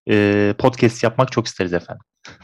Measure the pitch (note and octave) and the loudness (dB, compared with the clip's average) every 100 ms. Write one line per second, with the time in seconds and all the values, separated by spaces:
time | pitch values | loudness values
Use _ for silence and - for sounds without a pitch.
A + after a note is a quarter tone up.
0 | - G#2+ G#2 G#2 G#2 - C3 B2 A#2 - | -2 2 2 2 0 2 0 2 0 2
1 | A2+ B2 C3 A#2+ - - F#2 E2+ - - | -2 0 -2 -2 -6 -6 -4 -4 -6 -18
2 | _ _ - - | _ _ -20 -20